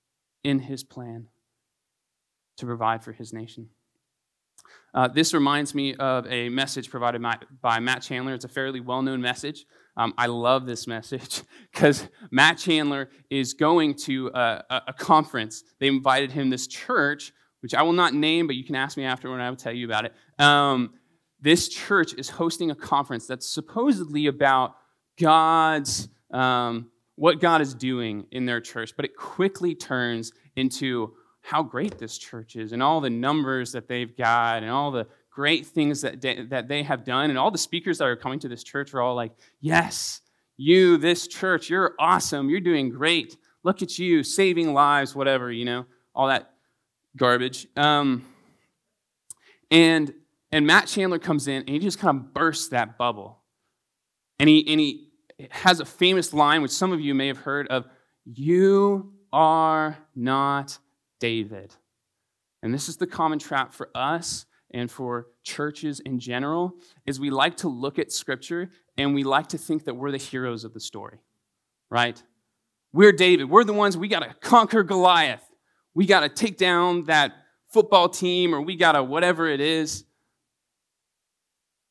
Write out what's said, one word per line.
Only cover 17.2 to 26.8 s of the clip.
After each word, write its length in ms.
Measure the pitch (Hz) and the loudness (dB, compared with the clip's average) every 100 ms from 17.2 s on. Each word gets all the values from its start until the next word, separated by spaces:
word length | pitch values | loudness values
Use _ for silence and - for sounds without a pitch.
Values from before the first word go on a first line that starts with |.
| - _ _ _ | -12 _ _ _
which 140 | 117 | -4
I 80 | 139 | 0
will 100 | 160 | 2
not 220 | 175 170 | 4 2
name, 320 | 147 156 165 165 | 2 0 0 -2
but 100 | 127 | -6
you 80 | |
can 100 | 131 | -6
ask 220 | 135 135 143 | -6 -6 -6
me 80 | |
after 260 | 131 127 127 | -6 -6 -8
when 100 | 127 | -8
I 80 | 123 | -8
will 80 | 127 | -8
tell 160 | 123 | -10
you 140 | 120 117 | -8 -4
about 180 | 107 - | -4 -4
it. 80 | _ _ - | _ _ 4
Um, 560 | 143 143 143 127 120 _ _ _ _ _ | 6 6 4 2 -2 _ _ _ _ _
this 280 | 143 170 - | 2 2 2
church 460 | - - 196 156 | -8 -2 0 0
is 140 | - - | -6 -12
hosting 420 | - 165 - 165 | -4 -4 -4 -6
a 40 | |
conference 520 | 143 - 143 139 147 - | -6 -2 -2 -2 -6 -8
that's 200 | 131 - | -10 -8
supposedly 800 | 160 156 226 277 196 156 147 147 | -10 -8 -2 0 0 -2 -2 -2
about 500 | 131 139 131 127 - _ _ _ - | 2 2 2 0 -6 _ _ _ 0
God's, 920 | 160 160 160 165 160 151 143 - - _ - | 4 6 4 4 2 0 -4 -8 -10 _ -8
um, 580 | 127 127 123 120 117 | -2 0 0 -2 -6